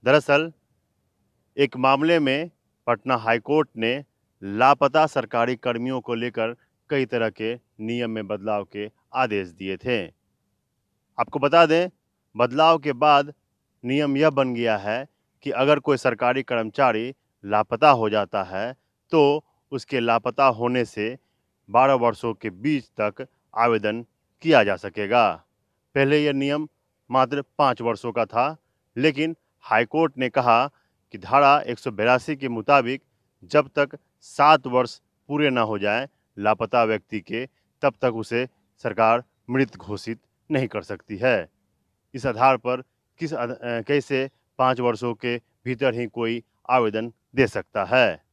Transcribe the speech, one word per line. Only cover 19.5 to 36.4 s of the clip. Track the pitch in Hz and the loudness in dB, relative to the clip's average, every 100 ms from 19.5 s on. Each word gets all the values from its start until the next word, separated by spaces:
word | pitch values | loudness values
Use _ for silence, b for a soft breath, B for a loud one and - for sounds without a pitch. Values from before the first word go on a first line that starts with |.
| _ _ | _ _
उसके | 135 - 135 | -12 -6 -4
लापता | 117 113 113 120 | 0 0 0 2
होने | 139 113 120 127 | 2 2 -2 -2
से | 117 - 107 127 _ _ _ _ _ | -4 -4 -8 -8 _ _ _ _ _
बारह | 107 131 | 2 4
वर्षों | 135 120 110 120 | 4 2 -2 -6
के | 107 113 | -6 -10
बीच | 92 123 147 - - | -6 -4 -4 -6 -6
तक | 104 - 127 _ _ - | -6 -4 -16 _ _ -2
आवेदन | 120 113 107 113 120 _ _ _ | 0 2 -2 -4 -8 _ _ _
किया | 160 147 | 4 4
जा | 101 95 | 4 -2
सकेगा। | 101 92 101 120 107 82 _ _ _ _ _ | -6 -8 -2 2 2 -2 _ _ _ _ _
पहले | 139 139 151 | 0 2 2
यह | 147 | 2
नियम | 139 139 147 151 _ _ _ _ | -2 -2 -4 -6 _ _ _ _
मात्र | 123 127 143 135 _ | 0 0 -2 -8 _
पाँच | 143 123 | 0 0
वर्षों | 117 107 120 | -4 -6 -6
का | 110 | -6
था, | 110 117 135 156 _ _ _ - | -4 -2 -4 -4 _ _ _ 0
लेकिन | 147 139 160 165 _ _ | 0 0 -6 -6 _ _
हाई | - 110 | -2 0
कोर्ट | 117 156 160 131 | 0 0 0 0
ने | 127 | -4
कहा | 135 123 117 139 _ _ _ _ | 0 2 2 2 _ _ _ _
कि | 104 | -18
धारा | 92 131 143 147 | 0 4 6 4
एक | - 120 | 2 -6
सौ | - | -8
बयासी | 104 110 127 - 147 | -2 2 2 0 -6
के | 135 | -6
मुताबिक | 117 107 143 120 131 _ _ _ _ | -6 2 2 2 -6 _ _ _ _
जब | 92 151 143 | 0 0 0
तक | - 143 - _ _ | -2 -2 -4 _ _
सात | - - 147 156 131 | -20 2 6 6 4
वर्ष | 123 120 - _ _ _ | -2 -2 -6 _ _ _
पूरे | 143 147 | -2 0
न | 127 | 2
हो | 110 104 | -2 -2
जाएं | 101 107 135 _ _ | -2 -2 -4 _ _
लापता | - | -4